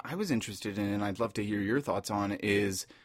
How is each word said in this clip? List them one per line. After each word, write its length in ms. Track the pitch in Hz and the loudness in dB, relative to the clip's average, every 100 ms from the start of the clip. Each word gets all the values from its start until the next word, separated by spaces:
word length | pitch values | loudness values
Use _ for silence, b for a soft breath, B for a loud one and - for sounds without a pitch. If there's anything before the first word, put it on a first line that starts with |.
I 120 | - 175 | -2 -2
was 160 | 202 | 2
interested 460 | 117 - 98 107 98 | 0 0 -6 -4 -2
in, 60 | 101 | 0
and 120 | 101 | 0
I'd 160 | 101 95 | 0 0
love 140 | 117 | -2
to 100 | - 104 | -2 -2
hear 140 | 104 | 0
your 200 | 101 135 | 2 0
thoughts 280 | 139 95 - | 0 -2 0
on, 200 | 104 101 | 0 0
is 540 | 101 104 101 101 95 - b | 0 2 4 4 0 -8 b